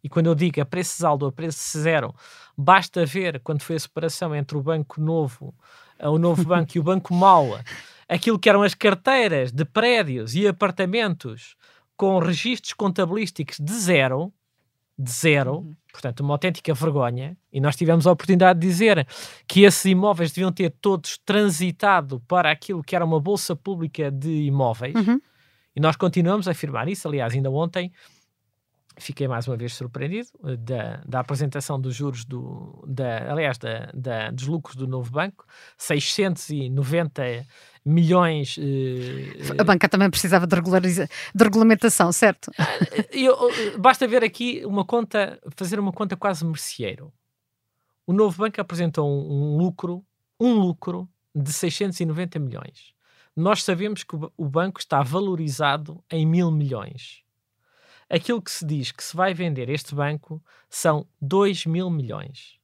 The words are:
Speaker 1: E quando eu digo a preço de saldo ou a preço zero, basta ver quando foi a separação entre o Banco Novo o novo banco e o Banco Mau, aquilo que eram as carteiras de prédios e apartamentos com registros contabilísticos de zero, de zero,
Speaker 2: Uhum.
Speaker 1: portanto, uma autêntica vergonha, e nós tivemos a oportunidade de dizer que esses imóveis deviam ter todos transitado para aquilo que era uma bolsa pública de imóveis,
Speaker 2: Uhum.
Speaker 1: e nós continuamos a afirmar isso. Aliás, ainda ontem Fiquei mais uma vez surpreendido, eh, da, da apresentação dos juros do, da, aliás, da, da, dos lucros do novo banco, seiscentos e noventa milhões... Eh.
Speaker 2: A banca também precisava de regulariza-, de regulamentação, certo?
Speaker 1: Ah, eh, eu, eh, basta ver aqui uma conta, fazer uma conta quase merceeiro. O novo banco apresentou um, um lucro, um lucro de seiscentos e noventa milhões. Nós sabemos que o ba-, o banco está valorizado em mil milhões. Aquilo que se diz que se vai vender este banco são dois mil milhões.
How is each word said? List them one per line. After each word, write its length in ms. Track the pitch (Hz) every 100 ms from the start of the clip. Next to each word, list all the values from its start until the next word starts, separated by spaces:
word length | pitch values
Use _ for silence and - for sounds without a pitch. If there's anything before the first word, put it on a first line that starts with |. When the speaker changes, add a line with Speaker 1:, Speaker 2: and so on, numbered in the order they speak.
Speaker 1:
E 60 | 143
quando 180 | 170 165
eu 80 |
digo 260 | 156 175 151
a 40 |
preço 300 | 143 180 175
de 60 | -
saldo 220 | 165 147
ou 40 | 139
a 40 |
preço 460 | 135 160 147 - 156
zero, 360 | 156 156 120 - - - - -
basta 480 | 143 190 180 180
ver 360 | 160 170 180 139
quando 200 | - 151
foi 140 | - 160
a 40 |
separação 540 | - - 160 - 170
entre 220 | 147 139 151
o 60 |
Banco 360 | 139 160 147 -
Novo 560 | 156 165 143 - 135 - _ - _ _
o 180 | 147 156
novo 260 | 170 170
banco 280 | 165 175 160 175
e 40 |
o 20 |
Banco 320 | 156 190 -
Mau, 440 | 175 196 180 135 104 120 - - - _
aquilo 300 | 170 233 214
que 100 | 220
eram 140 | 202
as 120 | 202
carteiras 800 | - 214 185 - 269 220 147 127
de 120 | 123
prédios 680 | 156 214 233 240 160 127 110
e 120 | 139 202
apartamentos 1080 | 180 196 175 185 226 214 170 123 113 - _ _ _ _ -
com 220 | 190 190
registros 540 | 170 160 233 247 -
contabilísticos 840 | - 202 180 175 208 202 - 147 -
de 140 | 147
zero, 600 | 226 185 160 131 131 180 _ _ _ _ _ _ -
de 120 | 131
zero, 460 | - 165 147 127 151
Speaker 2:
Uhum. 160 | 160 156 _
Speaker 1:
portanto, 280 | - 127 120
uma 140 | 143
autêntica 380 | 143 - - -
vergonha, 640 | 135 156 143 120 123 139 180 _
e 80 | 139
nós 160 | 143 -
tivemos 300 | 160 165 160
a 60 |
oportunidade 460 | 170 - 180 185 180
de 60 | 180
dizer 400 | 175 220 180 135 - - - -
que 160 | 190
esses 200 | 196 - 190
imóveis 440 | 185 208 175 165
deviam 200 | - 185
ter 180 | 175 175 -
todos 380 | 208 190 - -
transitado 960 | - 202 208 156 180 170 208 185 139 131 -
para 220 | 180 160
aquilo 320 | 151 - 180
que 120 | 147 180
era 80 |
uma 160 | 165 160
bolsa 340 | 151 202 - 165
pública 540 | - 180 160 - 143
de 320 | 139 151 156
imóveis, 500 | 147 139 123 113 127
Speaker 2:
Uhum. 260 | 226 208 254 _ _ _ _ _
Speaker 1:
e 60 | -
nós 160 | 156 156
continuamos 520 | 180 185 170 208 185
a 40 |
afirmar 360 | 160 147 123 139
isso. 180 | 190 160
Aliás, 240 | 143 117
ainda 160 | 131 135
ontem 400 | 139 170 185 180 _ _ _ _ _ _ _ _ _ _ -
Fiquei 300 | - 139 135
mais 180 | 117 120
uma 120 | 120
vez 160 | 120
surpreendido, 540 | - 123 131 143 202 240 _
eh, 120 | 165 123
da, 460 | 117 123 110 113 -
da 140 | 127
apresentação 580 | 127 139 143 143 - 139
dos 160 | 131
juros 300 | 120 143 123
do, 580 | 117 123 127 113 123 - -
da, 440 | 135 127 113 120
aliás, 280 | 147 147 120
da, 320 | 117 113 117
da, 380 | - 127 113 110
dos 160 | 127 135
lucros 280 | 165 -
do 120 | 127 131
novo 240 | 131 120
banco, 340 | 135 190 - _ - - _
seiscentos 720 | - 147 - - 196 160 -
e 220 | 147 131
noventa 520 | 135 135 165 160 - 123 120 139 _ - _
milhões... 720 | 143 165 165 180 170 156 139 -
Eh. 1000 | 143 135 131 127 123 135 135 - 139 139
Speaker 2:
A 40 |
banca 220 | 190 180 208
também 220 | 190 196
precisava 380 | - 180 185 175
de 100 | 175
regulariza-, 520 | 175 185 180 175 160 - -
de 100 | 196
regulamentação, 640 | 226 214 226 220 233 - 175
certo? 400 | 170 214 - - -
Speaker 1:
Ah, 100 | 156 - -
eh, 180 | 214 -
eu, 380 | 269 262 - 240
eh, 280 | 240 208 196
basta 300 | 240 254 254
ver 160 | 247
aqui 400 | 226 - 240 -
uma 200 | - 202
conta, 540 | 190 233 226 214 196 - -
fazer 240 | - 180 208
uma 140 | 196
conta 240 | - 202 185
quase 280 | 202 165
merceeiro. 680 | 165 156 - - 107 123 - _ _ _ _ _ _ _ _ _ -
O 80 |
novo 240 | 190 214 170
banco 220 | 214 202
apresentou 460 | 180 170 170 156 143
um, 480 | 143 151 139 147
um 40 | 147
lucro, 440 | 180 180 175 175 _ _ _ _
um 140 | 240
lucro 520 | 226 185 170 - 175 185 _ _
de 180 | 147 143
seiscentos 480 | 147 175 - 202 175
e 60 | 170
noventa 320 | 156 180 160
milhões. 560 | 135 117 - _ _ _ _ _ _ -
Nós 260 | 175 208
sabemos 400 | - 175 208 208
que 120 | - 160
o 20 |
ba-, 120 | 156 -
o 100 | 151
banco 320 | 139 185 190
está 220 | - 143
valorizado 1000 | 131 170 202 175 156 135 147 147 151 165 _
em 140 | 160
mil 260 | 156 170 175
milhões. 760 | 156 139 120 101 123 - - _ _ _ _ _ _ _ _ _
Aquilo 320 | 170 - 233
que 100 | 180
se 140 | -
diz 280 | 156 151 123
que 100 | -
se 140 | - 160
vai 180 | 185
vender 340 | 180 175 131 120
este 260 | 147 -
banco 480 | 143 143 151 _ 156 _ _ _
são 380 | - 170 151 - _
dois 460 | 139 190 202 185 160
mil 240 | 165 180
milhões. 680 | 160 120 104 - 135 - _